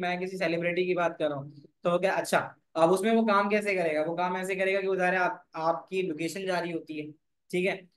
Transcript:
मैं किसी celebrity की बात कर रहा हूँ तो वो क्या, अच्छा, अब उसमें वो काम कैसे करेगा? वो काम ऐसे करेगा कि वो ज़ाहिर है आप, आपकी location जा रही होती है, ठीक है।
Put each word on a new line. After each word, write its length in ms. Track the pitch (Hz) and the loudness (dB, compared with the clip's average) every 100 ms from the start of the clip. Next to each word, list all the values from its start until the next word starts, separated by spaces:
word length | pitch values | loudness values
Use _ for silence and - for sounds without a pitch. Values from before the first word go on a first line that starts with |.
मैं 180 | 180 180 | -4 -2
किसी 180 | 185 185 | -4 -2
celebrity 460 | 170 170 175 175 180 | -2 0 0 0 0
की 80 | |
बात 220 | 175 165 165 | 2 0 0
कर 100 | 151 | -2
रहा 100 | 143 | -2
हूँ 140 | 143 - - _ | -8 -16 -20 _
तो 60 | 175 | 0
वो 80 | 175 | 2
क्या, 140 | 185 | 2
अच्छा, 260 | 170 165 170 - - _ 160 | 0 0 0 0 -12 _ 2
अब 140 | 165 | 4
उसमें 200 | 185 214 | 4 4
वो 120 | 226 | 2
काम 240 | 226 202 202 | 4 4 4
कैसे 240 | 208 208 | 0 0
करेगा? 280 | 185 165 151 | 0 0 0
वो 120 | 156 175 | -2 -2
काम 200 | 180 185 | -2 -2
ऐसे 200 | 185 185 | -4 -2
करेगा 240 | 190 196 | 0 0
कि 60 | 190 | 0
वो 100 | 185 | 0
ज़ाहिर 180 | 180 | 2
है 60 | 185 | 2
आप, 240 | 175 170 _ | 0 -2 _
आपकी 480 | 160 160 165 - 190 | -2 0 0 -2 -4
location 440 | 180 151 165 196 190 | -2 -4 -6 -4 -2
जा 120 | 175 | -2
रही 120 | 175 | -2
होती 260 | 165 156 151 | -6 -8 -10
है, 100 | 147 - _ _ - | -10 -14 _ _ -6
ठीक 160 | 180 185 | -2 -2
है। 100 | 95 - | -4 -10